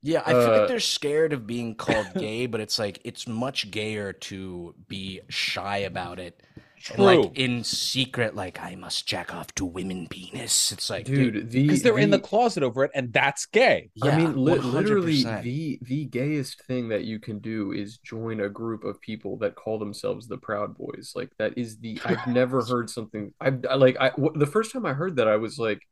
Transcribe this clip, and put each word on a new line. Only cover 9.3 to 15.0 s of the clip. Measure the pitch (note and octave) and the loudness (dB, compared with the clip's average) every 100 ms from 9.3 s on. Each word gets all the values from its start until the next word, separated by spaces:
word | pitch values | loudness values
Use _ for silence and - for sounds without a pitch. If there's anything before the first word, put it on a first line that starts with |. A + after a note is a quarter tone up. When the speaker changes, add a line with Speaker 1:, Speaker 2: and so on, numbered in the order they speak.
Speaker 1:
off | F2 - - | -10 -8 -6
to | F#2 | -6
women | F2+ F#2 F#2 E2 | -6 -6 -6 -8
penis." | F#2+ F2+ - A2+ - - | -14 -12 -12 0 0 0
It's | G#2 - | -2 -6
like, | G2 G2+ | -6 0
Speaker 2:
Dude, | C#3 B2+ | 2 2
Speaker 1:
dude, | G#2 A2+ | 2 -2
Speaker 2:
the, | B2 D3 | 2 4
Speaker 3:
'Cause | C#3+ | 6
they're | A#3+ G#3 | 4 6
in | G3+ | 6
the | G3+ | 4
Speaker 2:
the | |
Speaker 3:
closet | - G#3 A#3+ F3 | 4 2 4 4
over | C3 A#2 | 0 2
it, | C#3 | 0
and | C#3+ B2 | 0 0
that's | C3 C3+ - - | 2 2 0 0
gay. | G#3 B3 G#2 - - | 4 6 4 0 -2
Speaker 1:
Yeah, | C3+ | 2
Speaker 2:
I | D3+ | 4
mean, | E3 C3+ C3 | 4 4 4
li-, | E3 | 4
literally, | |
Speaker 1:
one | B2+ B2+ | 2 0
hundred | G#3 G#3 | 4 2